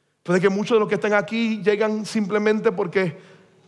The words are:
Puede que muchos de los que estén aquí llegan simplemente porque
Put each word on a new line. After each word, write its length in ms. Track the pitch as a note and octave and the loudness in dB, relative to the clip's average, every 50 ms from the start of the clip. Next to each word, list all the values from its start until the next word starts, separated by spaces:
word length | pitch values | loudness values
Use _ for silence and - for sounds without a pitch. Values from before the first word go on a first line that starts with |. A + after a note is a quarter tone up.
| _ _ _ _ | _ _ _ _
Puede 180 | _ F3 F3+ F#3 | _ 0 0 2
que 80 | F#3+ G3 | 2 2
muchos 280 | F#3+ G3+ G#3 - A#3+ | 2 0 0 2 2
de 40 | G#3+ | 2
los 80 | G#3 E3+ | 2 2
que 60 | G#3 | 0
estén 180 | - A3 G#3 | -2 0 0
aquí 480 | G#3 G3+ - - A3 A#3 A#3 A3 A3 G#3 | 0 0 0 -2 -2 -2 -2 -2 -2 0
llegan 420 | F3 G#3 G#3 G#3 A3 G#3+ G#3+ G#3+ G#3 | 0 0 2 2 0 0 -2 -4 -6
simplemente 640 | - - A3 G3+ F3+ G#3 G#3 G#3 G#3+ A3 G#3+ F#3 A3 | -4 -4 -4 -2 0 0 0 2 2 0 2 0 0
porque 480 | F3+ G#3 G3 E3+ - G3 F#3 E3 - - - - - - _ _ _ _ _ | 0 0 -4 -2 0 0 0 0 -4 -8 -16 -20 -20 -20 _ _ _ _ _